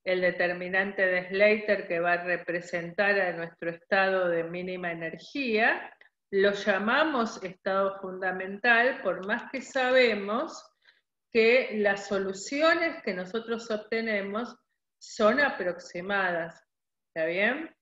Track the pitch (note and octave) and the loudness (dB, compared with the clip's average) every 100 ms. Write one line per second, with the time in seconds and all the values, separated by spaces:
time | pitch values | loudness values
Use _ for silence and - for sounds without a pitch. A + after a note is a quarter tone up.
0 | F#3 F#3 F#3 F3 F3 F3+ F3+ F#3+ G3 G3 | -4 0 2 2 -2 -2 -2 0 0 0
1 | F#3 F3+ F3+ G3 G#3+ G#3+ G#3+ G3 - E3+ | 2 0 -2 4 4 4 2 0 0 -2
2 | F3 F3 F3+ E3+ - E3+ E3+ F3 E3+ E3+ | 2 0 0 -4 -4 -6 -4 -8 -4 0
3 | G3+ G3+ F3+ E3+ E3 - E3+ E3+ _ G3 | 2 2 0 -4 -8 -8 -8 -8 _ 2
4 | F#3+ F#3+ F3+ E3+ E3 F3 F#3 F#3 F3 E3 | 4 2 2 0 -2 -6 -8 -6 -6 -6
5 | E3 E3+ - C#4+ B3+ G#3+ A#3+ E4 - - | -8 -10 -10 -6 0 2 2 0 -6 -18
6 | _ _ _ G3 G3+ G3+ G#3+ G3 G#3 C4+ | _ _ _ 2 2 2 0 0 2 2
7 | D#4+ C4+ A3+ - F#3 - G3 F#3+ G3 G3 | 2 0 -2 -4 -12 -8 -2 0 0 -2
8 | F#3+ F#3 F#3+ F#3 F#3+ G3+ B3 A3+ B3+ C4+ | -10 -4 -4 -4 -6 0 4 6 4 0
9 | G3+ E3+ F#3+ A#3 - C4 - C4 B3+ C4 | -2 -2 -4 -4 -4 -10 -6 0 4 6
10 | A#3+ G#3 G3 A3+ D#4+ - - _ _ _ | 4 2 -2 -4 -4 -10 -20 _ _ _
11 | _ _ _ A#3 A3+ B3+ - G#3+ G3+ G3+ | _ _ _ 4 6 4 2 2 2 0
12 | - G3 F#3+ F#3+ - C#4+ D#4+ E4+ E4 - | -2 -2 -2 -6 -8 2 2 4 0 -4
13 | - F3+ F3+ A3+ A3+ A3+ - G#3+ - A3+ | -6 -6 -6 -8 -6 -8 -6 -8 -4 -4
14 | A3+ G#3 G3 G#3 A#3+ - _ _ _ _ | -2 -4 -4 -6 -8 -12 _ _ _ _
15 | - - G#3+ C4 C#4 - F3+ F3 - F3 | -12 2 4 4 2 0 -4 -6 -10 -10
16 | F#3 G3+ F#3 E3+ E3+ - _ _ _ _ | -4 0 0 -2 -4 -12 _ _ _ _
17 | _ E3 D#3+ F3+ G#3+ C#4+ D#4+ _ | _ -4 -2 0 0 0 -8 _